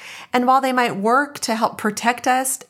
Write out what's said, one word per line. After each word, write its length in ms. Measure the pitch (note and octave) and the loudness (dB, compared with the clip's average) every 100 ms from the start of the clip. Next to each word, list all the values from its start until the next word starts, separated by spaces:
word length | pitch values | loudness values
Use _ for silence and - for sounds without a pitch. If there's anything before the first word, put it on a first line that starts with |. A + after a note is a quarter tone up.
| - - - | -18 -18 -4
And 140 | B3 B3 | 0 4
while 140 | C4+ | 4
they 120 | C4 | 4
might 220 | B3+ A#3+ | 2 0
work 460 | G3 G#3 B3+ C#4+ - | 0 2 2 2 -4
to 160 | - A3 | -4 0
help 220 | A3+ - | -2 -2
protect 500 | G#3+ G#3 A#3+ B3 C4 | -4 -2 -2 0 0
us 320 | B3+ C4 - | 0 0 -6